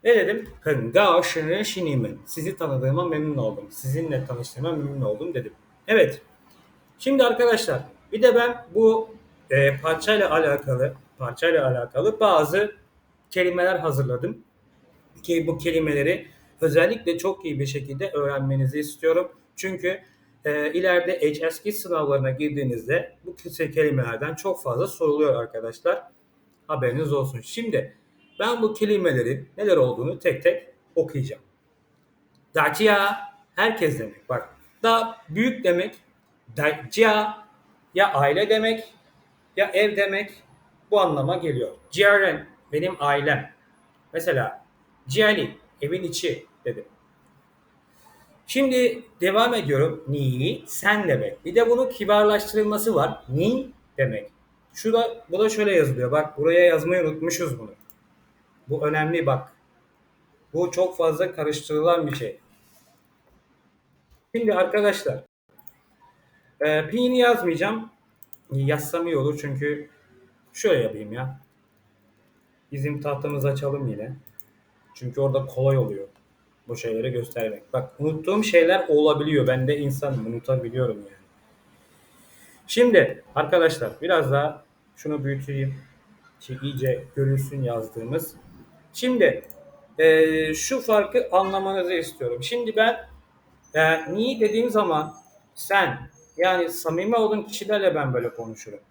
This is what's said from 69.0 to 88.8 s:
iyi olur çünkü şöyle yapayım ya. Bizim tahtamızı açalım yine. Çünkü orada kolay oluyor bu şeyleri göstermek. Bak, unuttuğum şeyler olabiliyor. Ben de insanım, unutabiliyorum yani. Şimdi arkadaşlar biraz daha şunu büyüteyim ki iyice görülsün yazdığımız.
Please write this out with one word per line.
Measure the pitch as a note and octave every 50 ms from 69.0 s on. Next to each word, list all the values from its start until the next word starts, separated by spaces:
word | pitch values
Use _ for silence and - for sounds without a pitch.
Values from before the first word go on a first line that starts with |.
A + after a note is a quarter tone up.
| E3+ E3+
iyi | E3 C#3
olur | C3+ D3 D3 D3
çünkü | - C#3+ C3+ C3+ C#3+ D3 D3 D3 D3 - _ _ _ _ _ _ _ _ _ _ _ _ _
şöyle | - - G#3+ F3 C3 A#2
yapayım | G#2+ G#2+ G#2 G#2+ G#2 G#2+
ya. | B2 C3 C3+ C3+ - _ _ _ _ _ _ _ _ _ _ _ _ _ _ _ _ _ _ _ _ _ _ _ _ _ _
Bizim | - C#3 C3+ D3 D3 C#3+
tahtamızı | - D3 C#3+ C3+ - D3 C#3+ C#3 C3 C#3
açalım | C#3 C#3 C#3+ C#3 C#3 C#3 C3+ A#2+
yine. | G#2+ G2+ G#2+ B2+ C3+ - _ - _ _ - _ _ _ _ _ _ _ _ _ _
Çünkü | - B2+ B2 - -
orada | C3+ C#3 C3 C3+ C3+
kolay | - - B2 C3 C3+ C3+ C3
oluyor | A#2 G#2+ G#2 F#2+ G2 - _ _ _ _ _ _ _ _ _ _ _ -
bu | A#2+ -
şeyleri | - A#2 A2 A2+ A#2 C3
göstermek. | B2 B2 A#2 - - A#2+ A2 A2 G#2+ G2+ - _ -
Bak, | B2+ A#2 - - -
unuttuğum | C#3+ D#3 D#3 D#3 - F#3 G3 G#3+ G#3+
şeyler | G#3+ - E3+ E3 E3+ F#3 F#3 F3+ -
olabiliyor. | D#3 D3 D3+ D#3 D3 C#3 D3 D3+ D#3 C#3+ B2+ B2+
Ben | B2+ B2+ C3 C3
de | D3 C#3+
insanım, | D3 C3+ C3+ - - C#3+ C3 A#2+ A2 A2+
unutabiliyorum | A#2 A#2 - - C3 B2+ B2 A#2 A#2 B2+ B2+ A#2 G#2+ G#2
yani. | - - - - _ _ _ _ _ _ _ _ _ _ _ _ _ _ _ _ _ _ _ _ _ _ _ _ - - - _ _ -
Şimdi | - A3+ A#3+ B3 A3 F3+ C3 G#2+ G#2 - - _ -
arkadaşlar | C#3+ D#3 D3 E3 F3 E3 D#3+ - - - G#2+ - -
biraz | D3+ E3+ F3+ D#3+ D3 C3
daha | C#3 C#3 C#3+ D#3 - - - _ _ _ _ _ _
şunu | _ - D3+ D3+ D3 C3+
büyüteyim | C#3 C#3 C3+ C3+ - C#3 C#3 C3+ C3+ C3+ - - - _ _ _ _ _ _ _ _ _ _
ki | - - B2+ B2+ C3
iyice | C#3+ C#3 B2+ B2+ C3 B2 - - - _
görülsün | C#3 C#3 C3+ C3+ C3 C3+ - C#3+ C#3 C3
yazdığımız. | A#2+ A#2 A2+ A2 A2 - A#2 A2+ A#2+ C#3 E3 - - - - - - - - - _ _ _